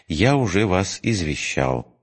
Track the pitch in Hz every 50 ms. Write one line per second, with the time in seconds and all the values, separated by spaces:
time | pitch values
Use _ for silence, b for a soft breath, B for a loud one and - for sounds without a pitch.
0 | B B 82 76 98 127 143 143 131 104 85 98 110 104 90 92 98 - - -
1 | - - 117 98 85 76 73 65 - - - - 67 65 65 62 58 - _ _